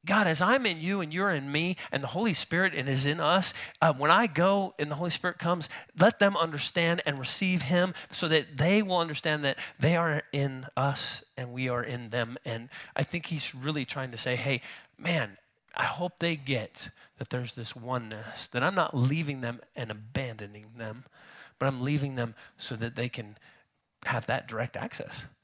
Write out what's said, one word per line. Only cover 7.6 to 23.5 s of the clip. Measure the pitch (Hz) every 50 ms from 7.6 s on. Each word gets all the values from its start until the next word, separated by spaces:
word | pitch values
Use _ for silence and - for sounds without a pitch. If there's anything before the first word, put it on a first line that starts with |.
| 139
him | 127 175 175 180 185 175 - - -
so | - - -
that | 160 160 156 139 - 147
they | 131 143 175 196 214 214
will | 190 185 175
understand | 170 165 151 139 - 165 151 151 147
that | 139 135 - - - - -
they | 135 156 170
are | 165 170 165 151 147 - -
in | - 143 139 139 135 131 131 - _
us | - 131 139 135 - - - - - - _ _
and | - 127 120
we | 120 127 131 127
are | 123 120 117
in | 113 123 120 120 113
them." | 101 123 117 113 123 147 _
And | 127 113 113 117 131 - - - - -
I | -
think | 143 - - 175 -
he's | - 170 147 - - -
really | 131 127 147 156 147 131
trying | - - 143 131 127
to | 120 110
say, | - 127 127
"Hey, | 120 110 135 139 117 - - - - - _ _
man, | - - 170 175 156 120 101 95 - _ _ _ _ _ _ -
I | - -
hope | - - 139 175 180 - _
they | 165 170 165
get | 147 135 131 139 117 107 - _ - - - - _ - - _
that | _ 120 -
there's | - 127 123 117 -
this | - 117 - -
oneness, | 127 113 120 127 123 117 110 107 107 110 - - - -
that | - - 123
I'm | 127 170 196
not | 190 160 - -
leaving | 135 120 131 143 165 165 143 139 131
them | 127 117 120 123 - _ _
and | 139 120 110
abandoning | 107 104 110 110 127 139 135 123 117 107 104 101 104 107 107 107 113
them, | 120 117 110 110 123 131 - _ - - - - - - - _
but | _ 135
I'm | 135 135 127
leaving | 123 135 147 147 139 139 135
them | 127 120 117 110 - - - _
so | _ - - 123
that | 110 113 117 120
they | - 117 123
can | - - 110 104 104 - _ -